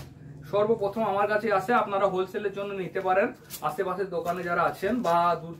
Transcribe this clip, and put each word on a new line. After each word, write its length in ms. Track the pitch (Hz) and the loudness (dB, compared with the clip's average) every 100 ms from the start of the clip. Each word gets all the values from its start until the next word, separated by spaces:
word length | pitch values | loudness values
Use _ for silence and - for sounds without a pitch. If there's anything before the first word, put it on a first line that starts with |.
| - - - - - | -8 -16 -18 -16 -2
সর্বপ্রথম 520 | 202 214 220 196 220 | 2 2 2 0 0
আমার 240 | 214 196 214 | 0 2 2
কাছে 260 | 214 220 | 2 2
আসে। 200 | 196 - | 2 4
আপনারা 320 | 233 202 196 196 | 2 2 2 2
হোলসেলের 480 | 180 185 220 208 | 2 -2 -2 -4
জন্য 200 | 190 202 | -4 -6
নিতে 280 | 196 175 190 | -6 -4 -2
পারেন, 320 | 185 185 247 - - - | 2 2 2 -2 -14 -6
আশেপাশের 480 | 151 - 185 185 185 | -4 -2 -2 -2 -4
দোকানে 340 | 170 170 180 | -4 -2 -2
যারা 200 | 175 175 | -2 2
আছেন 380 | 151 - 196 240 | 0 0 -2 0
বা 340 | 170 170 175 160 | 2 4 4 2
দূর 200 | 165 160 | -4 -10